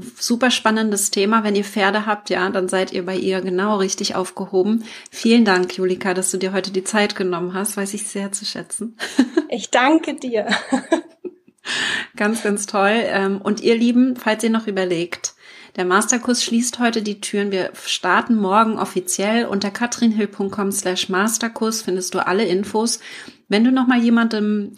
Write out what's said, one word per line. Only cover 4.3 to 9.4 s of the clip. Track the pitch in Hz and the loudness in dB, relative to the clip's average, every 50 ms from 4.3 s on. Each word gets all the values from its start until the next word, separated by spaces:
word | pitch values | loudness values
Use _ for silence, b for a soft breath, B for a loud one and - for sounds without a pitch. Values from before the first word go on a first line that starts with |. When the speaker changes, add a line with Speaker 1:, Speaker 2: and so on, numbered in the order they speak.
| - - 190 185 196 185 190 208 226 226 B B B B B B | -8 -10 -6 0 0 2 2 2 2 0 B B B B B B
Speaker 1:
Vielen | - - - 226 226 240 220 | -8 0 4 6 6 6 6
Dank, | 202 185 180 180 180 - | 6 4 4 2 0 -2
Julika, | - 185 185 185 185 - 190 180 | -2 -2 -2 -2 -2 -2 -2 -2
dass | 190 185 - | 0 -2 -2
du | - | -2
dir | 185 190 185 | -2 -2 -2
heute | 196 190 185 190 | -2 -2 -4 -2
die | 196 - 185 | -4 -4 -4
Zeit | - 220 214 208 208 - | 0 0 2 0 0 0
genommen | - 190 185 175 170 180 180 185 | -2 -2 -2 -2 -2 -4 -4 -4
hast, | 185 202 202 - | -4 -6 -4 -4
weiß | 202 196 196 208 | -6 -6 -6 -6
ich | 208 - | -8 -8
sehr | - - 196 196 196 | -8 -6 -6 -6 -6
zu | 196 - - | -6 -8 -8
schätzen. | - - - 175 - - - 208 233 - - | -8 -8 -8 -10 -10 -10 -8 -8 -10 -10 -10
<laughs> | - - - - 240 - - 330 | -12 -2 0 0 0 2 0 -2